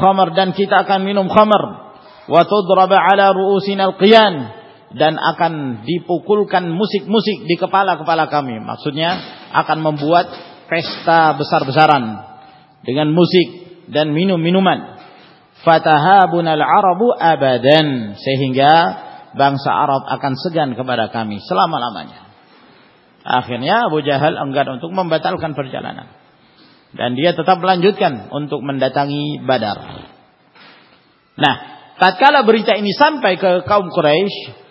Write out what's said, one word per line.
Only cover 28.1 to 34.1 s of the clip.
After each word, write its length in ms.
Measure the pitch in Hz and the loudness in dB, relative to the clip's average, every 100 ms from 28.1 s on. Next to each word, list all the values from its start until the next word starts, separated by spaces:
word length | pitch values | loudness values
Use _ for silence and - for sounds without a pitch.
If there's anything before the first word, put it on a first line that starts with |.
| 120 101 | -4 -8
untuk 320 | 147 147 151 | -10 -8 -8
mendatangi 800 | 139 139 131 143 143 147 147 143 | -6 -4 -2 -2 -4 -4 -6 -6
Badar. 400 | 123 127 110 92 - - - _ _ _ _ _ - - _ _ _ _ _ - | -2 -2 -2 -8 -12 -18 -20 _ _ _ _ _ -20 -20 _ _ _ _ _ -2
Nah, 140 | 143 123 - - - - | 0 0 -6 -20 -18 0
tatkala 480 | 185 214 277 294 220 | 2 4 4 4 4
berita 320 | 226 208 202 | 2 2 -2
ini 160 | 208 | -2
sampai 480 | 180 294 302 220 180 | 2 2 2 -2 0
ke 240 | 190 180 175 | 0 0 0
kaum 240 | 208 180 | 0 0
Quraisy 640 | 175 151 | 0 2